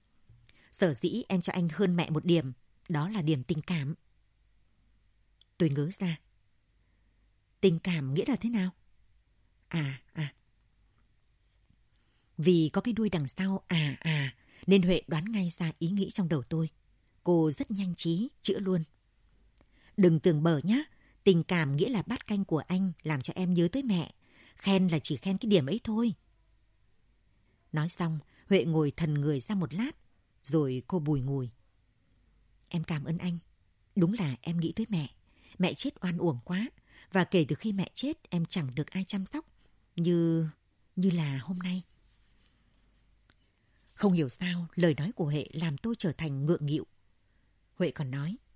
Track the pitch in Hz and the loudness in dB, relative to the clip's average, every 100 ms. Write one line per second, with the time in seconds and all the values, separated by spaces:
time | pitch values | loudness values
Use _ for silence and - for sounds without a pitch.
0 | _ _ _ - - - _ - 180 131 | _ _ _ -20 -20 -20 _ 0 0 2
1 | 180 220 - 185 - 185 170 156 190 170 | -2 -4 -2 -2 0 -2 -2 0 2 2
2 | 156 156 180 170 131 - _ _ - 151 | 0 0 2 2 2 -8 _ _ -4 -2
3 | 175 220 156 143 123 156 - 170 135 - | -2 -2 0 0 0 -4 -2 -4 -4 -8
4 | _ _ _ _ _ _ _ _ _ _ | _ _ _ _ _ _ _ _ _ _
5 | _ _ _ _ _ - 160 143 151 - | _ _ _ _ _ 0 0 2 -2 -2
6 | 180 156 _ _ _ _ _ _ _ _ | -4 -4 _ _ _ _ _ _ _ _
7 | _ _ _ _ _ _ 190 165 185 165 | _ _ _ _ _ _ 2 2 -2 -4
8 | 135 151 - - 233 226 185 - _ _ | -2 -2 0 -2 -2 -2 -2 -6 _ _
9 | _ _ _ _ _ _ - 165 139 131 | _ _ _ _ _ _ -8 -4 -4 -8
10 | _ 160 143 - _ _ _ _ _ _ | _ -8 -8 -10 _ _ _ _ _ _
11 | _ _ _ _ _ _ _ _ _ _ | _ _ _ _ _ _ _ _ _ _
12 | _ _ _ - 165 170 156 196 247 220 | _ _ _ 0 4 6 4 0 0 0
13 | 208 170 135 - 190 190 - 170 147 127 | 0 0 -2 -2 -2 -2 0 0 0 -2
14 | 160 151 135 - _ - - 196 175 170 | -2 0 -2 -6 _ -6 4 4 6 2
15 | - 160 202 214 175 - 165 - 170 202 | 0 -4 -2 -2 -2 -2 -4 -2 -2 -2
16 | 190 - 165 151 - 160 160 _ _ _ | -2 -2 0 -2 -2 -2 -2 _ _ _
17 | _ _ 180 170 156 143 277 196 185 170 | _ _ 2 4 4 0 -4 -4 -4 -2
18 | 170 170 262 _ - 214 196 185 156 _ | -2 0 -2 _ -4 -2 0 -2 -2 _
19 | _ _ _ _ _ _ _ _ _ - | _ _ _ _ _ _ _ _ _ 4
20 | 180 160 185 151 165 151 175 262 311 _ | 6 6 4 4 4 2 2 2 0 _
21 | _ _ 196 170 - 175 143 143 262 214 | _ _ 4 6 4 0 2 2 0 0
22 | 170 254 - 202 190 151 - 185 190 - | -2 -6 -4 -4 -2 -2 0 0 -2 -4
23 | 151 143 120 180 180 175 170 269 262 175 | -4 -4 -4 -4 0 2 2 0 0 0
24 | - - _ - - - 196 190 185 156 | -2 -10 _ -20 -20 -6 2 4 4 0
25 | - 135 190 190 226 190 135 214 226 220 | -2 -4 -4 -2 4 4 4 -2 -2 0
26 | 233 - _ _ _ _ _ _ _ _ | 0 -2 _ _ _ _ _ _ _ _
27 | _ _ _ _ _ _ _ 156 165 - | _ _ _ _ _ _ _ -4 -4 -2
28 | 165 156 - _ - 190 160 160 147 - | -4 -4 -8 _ 2 2 4 2 0 0
29 | 160 147 147 139 - 202 131 165 277 - | -2 0 0 -2 -2 -4 -2 -4 -6 -8
30 | _ _ _ _ - 156 135 127 - 185 | _ _ _ _ -2 0 0 -2 -4 -2
31 | 147 143 131 139 123 - _ _ _ _ | 0 0 0 -2 -4 -10 _ _ _ _
32 | _ _ _ _ _ _ - 170 160 151 | _ _ _ _ _ _ -6 -4 -2 -4
33 | 156 170 180 170 - _ _ _ _ 196 | -4 -4 -4 -6 -8 _ _ _ _ 0
34 | 170 233 147 123 175 170 165 - 226 175 | 2 2 -2 -4 -4 -2 -2 -2 -2 -4
35 | 143 - _ _ - - 180 - 277 - | -4 -10 _ _ -12 -2 -2 0 -6 -4
36 | 180 170 170 120 - 180 254 - _ - | -4 0 0 -2 -4 -4 -6 -10 _ -20
37 | - 190 170 180 151 - 226 196 - - | -2 0 2 2 2 -2 -4 -2 -4 -4
38 | 269 320 - 175 165 185 131 123 - 190 | -6 -6 -4 -4 -2 -4 -4 -4 -6 -6
39 | 190 202 190 302 - _ _ _ _ - | -4 -6 -6 -8 -12 _ _ _ _ -2
40 | 165 170 165 165 160 - _ _ _ 185 | 2 4 4 2 0 -6 _ _ _ 0
41 | 185 170 147 135 123 180 180 185 - _ | 2 2 0 -4 -6 -6 -4 -4 -6 _
42 | _ _ _ _ _ _ _ _ _ _ | _ _ _ _ _ _ _ _ _ _
43 | _ _ _ _ _ _ _ _ _ - | _ _ _ _ _ _ _ _ _ 0
44 | 208 170 131 - 180 175 165 175 170 139 | 2 2 0 -2 -4 -4 -4 2 2 2
45 | 170 - 147 147 - 160 165 139 226 233 | -2 -4 -2 -2 -4 -6 -4 -4 -6 -4
46 | 175 - 156 135 151 175 143 147 - _ | -4 -4 -6 -2 0 0 -2 -4 -6 _
47 | _ _ _ _ _ _ _ - 165 - | _ _ _ _ _ _ _ -4 -4 -2
48 | 131 139 151 240 _ | -6 -6 -6 -8 _